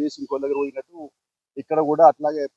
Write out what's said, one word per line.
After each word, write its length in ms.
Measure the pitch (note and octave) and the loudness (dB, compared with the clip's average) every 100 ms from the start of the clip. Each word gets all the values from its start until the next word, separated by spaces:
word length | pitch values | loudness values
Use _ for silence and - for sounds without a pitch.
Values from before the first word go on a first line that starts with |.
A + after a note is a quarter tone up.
చేసి 120 | D3 - | -2 -4
ఇంకో 160 | C3+ C3+ | -6 -2
దగ్గర 140 | C#3 C#3 | -2 -2
పోయినట్టు 360 | C#3 C3+ D3 E3+ D3 _ _ _ _ C#3 | -4 -6 -12 -14 -18 _ _ _ _ -12
ఇక్కడ 160 | - D#3 D3 | -2 0 2
కూడా 140 | D3+ D#3+ | 6 6
అట్లాగే 320 | C#3+ D3+ D3+ C#3 | 6 0 -2 -4